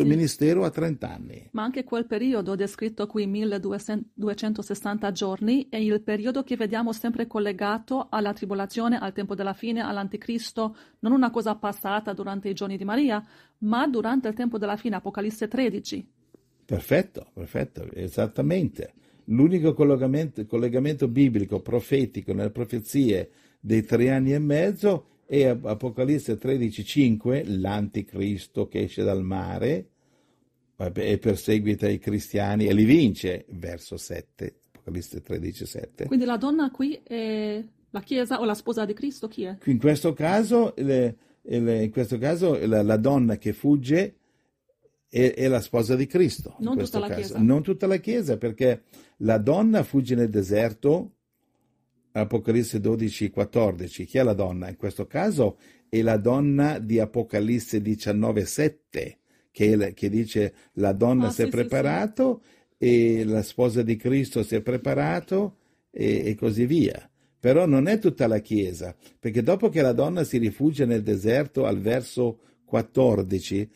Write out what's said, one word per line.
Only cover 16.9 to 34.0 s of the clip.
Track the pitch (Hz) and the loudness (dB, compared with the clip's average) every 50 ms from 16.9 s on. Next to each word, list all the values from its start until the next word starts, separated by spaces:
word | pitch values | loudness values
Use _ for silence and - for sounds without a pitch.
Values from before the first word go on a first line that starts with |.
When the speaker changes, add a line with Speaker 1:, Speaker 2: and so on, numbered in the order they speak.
| 131 165 190 - - - - - _ | 2 2 2 0 -6 -16 -16 -16 _
Speaker 1:
perfetto, | - 90 - - 127 135 - - - 87 - - | -14 -12 -8 -6 -6 -6 -6 -8 -12 -14 -12 -10
esattamente. | - 90 92 - - 107 110 - - - 147 170 190 170 110 - - - - _ _ _ _ _ _ _ | -10 -10 -6 -4 -2 -2 -2 -2 -2 -2 0 0 0 -2 -2 -4 -8 -12 -14 _ _ _ _ _ _ _
L'unico | - 110 120 139 165 185 185 151 160 139 | -2 2 4 4 4 4 2 2 2 2
collegamento, | - 151 143 139 131 131 131 131 147 165 - - - 107 | 4 4 4 4 4 2 0 0 0 -2 -4 -6 -8 -6
collegamento | 104 - 117 120 123 117 127 131 147 151 139 143 123 | -4 -2 -2 0 0 0 0 0 -2 -2 -2 -2 0
biblico, | 117 135 143 135 120 107 98 92 - 95 | 4 4 4 4 4 2 0 0 -2 -4
profetico, | - - - 120 110 - 135 135 131 107 - 104 95 - 101 | -4 -2 -2 -4 0 0 0 0 0 0 -4 -6 -6 -4 -4
nelle | 98 101 104 | -2 -4 -4
profezie | 107 - 120 - - 117 107 - - 143 139 120 101 92 87 - _ _ _ _ _ _ | -4 -6 -6 -6 -6 -8 -6 -2 0 2 2 4 2 0 -2 -6 _ _ _ _ _ _
dei | - 104 110 110 107 | -2 0 2 2 2
tre | - 123 117 120 131 | 2 2 2 4 4
anni | 135 135 131 131 139 | 2 2 2 2 0
e | 147 | 0
mezzo | 151 147 143 151 170 202 208 - - 208 190 156 - _ _ _ _ | 2 2 2 2 2 0 0 0 0 2 2 0 -2 _ _ _ _
è | - - 143 139 | -2 2 4 4
Ap-, | 131 123 117 127 | 4 2 0 -2
Apocalisse | 113 107 107 - 127 110 123 127 135 151 147 - - 113 104 | -4 -4 -4 -4 -6 -4 -2 0 0 0 0 -2 -4 -4 -4
tredici | - 127 139 131 120 110 104 - 107 | -2 -2 0 0 0 -2 -4 -6 -8
cinque, | - - 147 143 123 113 107 - 120 127 143 - | -2 2 4 4 4 4 2 2 0 0 0 -2
l'anticristo | - 104 95 92 95 101 104 104 104 - 110 101 - - 95 98 101 104 95 - - _ - 101 | -2 -2 -2 -2 -2 -2 -2 -4 -4 -4 -6 -8 -6 -4 -4 -2 -2 -4 -6 -8 -8 _ -6 -6
che | 95 - 101 101 | -4 -2 -4 -4
esce | 98 - - 101 | -4 -2 -2 0
dal | 101 98 95 92 | 0 0 0 -2
mare, | 92 95 95 92 90 90 92 104 123 151 185 185 - _ _ _ _ _ _ _ _ _ _ _ _ _ _ _ _ _ | -2 -4 -4 -4 -6 -4 -4 -2 -2 -2 -2 -6 -10 _ _ _ _ _ _ _ _ _ _ _ _ _ _ _ _ _
vabbè, | - - 90 95 110 101 104 | -8 -8 -6 -4 -4 -2 0
e | 104 95 | 0 0
perseguita | - 113 101 95 - - 107 110 104 107 104 101 - 104 | 2 0 0 0 0 0 0 2 2 0 -2 0 0 -2
i | 101 98 | -2 -2
cristiani | - - 104 104 104 - - 104 101 101 104 107 107 | -2 -4 -4 -4 -4 -4 -4 -4 -2 0 0 0 2
e | 101 101 | 2 4
li | 104 107 | 6 6
vince, | 107 139 170 156 113 87 - - 92 90 - - - | 8 6 6 6 4 2 0 -4 -4 -6 -6 -8 -14
verso | - 90 85 87 85 85 - - - | -14 -12 -12 -12 -12 -14 -14 -14 -14
sette, | 82 | -14